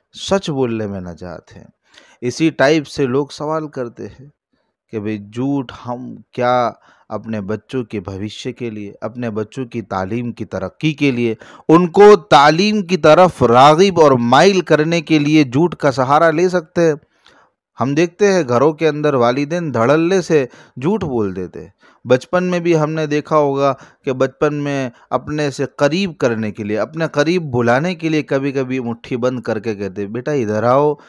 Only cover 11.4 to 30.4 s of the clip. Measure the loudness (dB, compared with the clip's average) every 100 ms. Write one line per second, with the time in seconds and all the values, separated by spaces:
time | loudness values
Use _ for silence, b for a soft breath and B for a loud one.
11.4 | B B 4 4 4 6 8 8 6 6
12.4 | 6 4 0 0 -2 2 4 6 6 4
13.4 | 4 6 6 6 4 6 4 4 4 4
14.4 | 4 2 2 0 2 -2 0 0 4 2
15.4 | 2 2 0 0 -2 0 2 4 4 2
16.4 | 0 -2 -4 0 0 0 _ b b b
17.4 | b b _ -6 -2 0 -2 0 2 2
18.4 | 2 2 2 2 -2 0 0 2 0 0
19.4 | -4 -4 -4 0 2 2 2 -2 0 0
20.4 | 0 B B -8 -4 -4 -4 -4 -4 -6
21.4 | -10 -14 -20 _ b b 0 0 0 -2
22.4 | -2 -2 0 0 0 -2 -4 -4 0 0
23.4 | 0 0 -2 -2 B B -8 -2 -4 -2
24.4 | -2 -2 -4 -6 -6 b b -8 -6 -6
25.4 | -6 -4 -8 -2 -2 0 -4 -2 -2 -2
26.4 | -6 -8 -6 -6 -6 -6 -4 -2 0 0
27.4 | -2 -2 2 2 0 -4 -2 -2 -2 -4
28.4 | -2 -4 -4 -6 -6 -10 -8 -4 -2 -4
29.4 | -6 -6 -6 -6 -8 -8 -8 -8 -6 -4